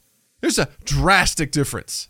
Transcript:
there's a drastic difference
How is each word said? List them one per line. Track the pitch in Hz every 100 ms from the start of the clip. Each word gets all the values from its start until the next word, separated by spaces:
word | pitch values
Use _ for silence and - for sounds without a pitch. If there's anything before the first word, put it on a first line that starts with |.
| _ _ _ _
there's | 330 -
a | 147 -
drastic | - 139 160 190 175 - 156
difference | 156 139 107 - - -